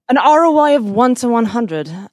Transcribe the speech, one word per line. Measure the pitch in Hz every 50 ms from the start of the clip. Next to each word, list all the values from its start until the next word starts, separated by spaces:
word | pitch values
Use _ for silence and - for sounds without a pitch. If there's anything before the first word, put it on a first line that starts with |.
| _ -
an | 254
R | 269 - 294 302 311 339
O | 330 302 302
I | 294 294
of | 285 277 214
one | 202 196 220 247 254 254
to | - 254 240
one | 233 233 226
hundred. | 202 202 240 233 - 160 156 147 151 165 190 202 -